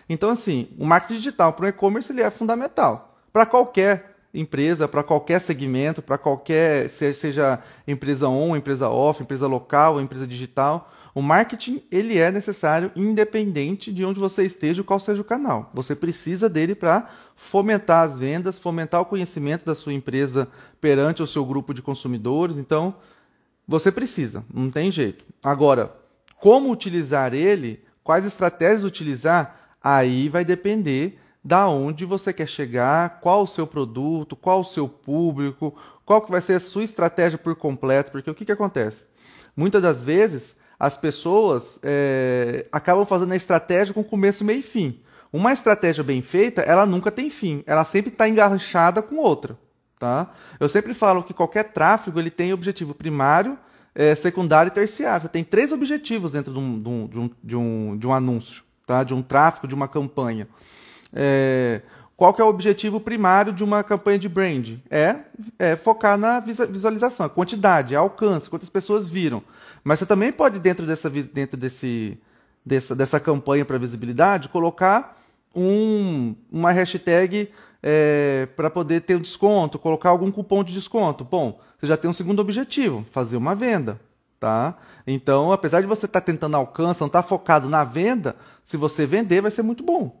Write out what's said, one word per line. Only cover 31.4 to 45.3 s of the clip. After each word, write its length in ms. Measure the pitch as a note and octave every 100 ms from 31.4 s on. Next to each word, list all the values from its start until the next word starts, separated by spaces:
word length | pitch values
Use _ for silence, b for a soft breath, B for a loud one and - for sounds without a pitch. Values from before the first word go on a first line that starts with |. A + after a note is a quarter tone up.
da 240 | C#3 F3 G3
onde 380 | C#3+ C#3 D3+ F3+
você 260 | G3 G3
quer 160 | F3+ D3+
chegar, 720 | - C3 B2 B2 D#3 F3 -
qual 220 | F3 G3
o 40 | G3
seu 200 | - D#3
produto, 680 | D3+ B2 A#2 C#3+ D#3+ D3+
qual 260 | C#3+ - F#3+
o 40 |
seu 240 | F#3 - C#3
público, 880 | - - D3+ E3+ C#3 C#3 C3+ D3+ - B B -
qual 160 | G#3+
que 80 | G#3+
vai 100 | F3+
ser 140 | F3
a 60 | F#3
sua 220 | F3+ G3+
estratégia 540 | G#3+ - E3+ - E3+ E3
por 180 | E3 D#3+
completo, 540 | D#3 C3 C3+ C3+ C#3+
porque 200 | C#3 D#3
o 40 |
que 120 | D#3 G#3
que 60 |
acontece? 520 | G#3 G3+ C#3 A2 A2 _ b b b b
Muitas 280 | - F3+ G3+
das 200 | F3+ C3
vezes, 540 | B2 E3+ A3 C#3+ - _ b b
as 160 | C#3+ -
pessoas, 800 | D#3+ - E3+ G3+ G#3 B2+ - -
é, 800 | C#3 C#3+ C#3 C3 B2+ B2 A#2+ A#2+ -
acabam 320 | D3+ - F#3
fazendo 280 | G3+ F#3 F3+
a 40 | F#3
estratégia 560 | - E3+ - F3+ G3
com 100 | G#3
começo, 420 | G#3+ G#3+ G3 G3+
meio 160 | G#3 B3
e 20 |
fim. 380 | - A#3 D3+ A#2+ b b b